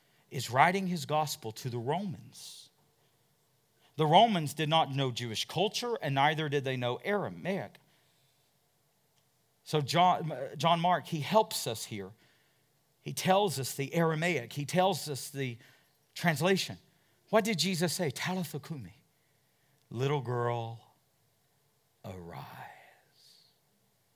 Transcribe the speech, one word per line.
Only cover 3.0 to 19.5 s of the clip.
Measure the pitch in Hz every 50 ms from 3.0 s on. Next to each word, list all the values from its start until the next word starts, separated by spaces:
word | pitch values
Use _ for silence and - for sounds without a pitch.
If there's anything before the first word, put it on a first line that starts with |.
| _ _ _ _ _ _ _ _ _ _ _ _ _ _ _ _ _ _ _
The | 151 156
Romans | 147 165 190 233 226 202 170 151 143 -
did | - 156 147
not | 160 165 139 139 135
know | 139 135 127
Jewish | 120 - 120 117 107 - -
culture, | - - 160 190 220 - - 247 240 226 -
and | - 147 139
neither | 135 143 151 160 151 160
did | 147 143 143 127
they | 135 131
know | 127 123 120 123 - -
Aramaic. | 190 208 202 151 104 87 85 - 170 196 170 107 92 - - _ _ _ _ _ _ _ _ _ _ _ _ _ _ _ _ _ _ _ _ _ _ _ _ _ _ _ _ _ _ _ _ _ _ _ _ _
So | - - 151
John, | 143 110 127 170 180 180 160 - 165 151 147 123 139 - -
John | 151 147 165 170 165
Mark, | 165 180 180 175 175
he | - 175 151
helps | 131 - 180 220 214 - - - -
us | 127 113 - -
here. | - 113 101 95 95 110 _ _ _ _ _ _ _ _ _ _ _ _ _ _ _ _ _
He | _ 147 139
tells | - - 180 190 196 208 185 139 135
us | 127 - -
the | - 139 131 165
Aramaic. | 170 165 160 160 151 165 180 165 127 120 110 -
He | 143 143
tells | - - 185 185 196 180 139 - 156
us | 139 123 - -
the | 139 139 135 123 117 - - - - _ _ _ _ _ _ _ _
translation. | - - 175 156 - 160 190 190 175 - - 185 - _ _ _ _ _ _ _ _ _ _
What | 214 226 208
did | 226 220 151
Jesus | 151 190 185 151 180 156 -
say? | - 175 143
"Talitha | - - - 175 185 190 175 - - 143
cumi." | - - 165 131 98 85 - _ _ _ _ _ _ _ _ _ _ _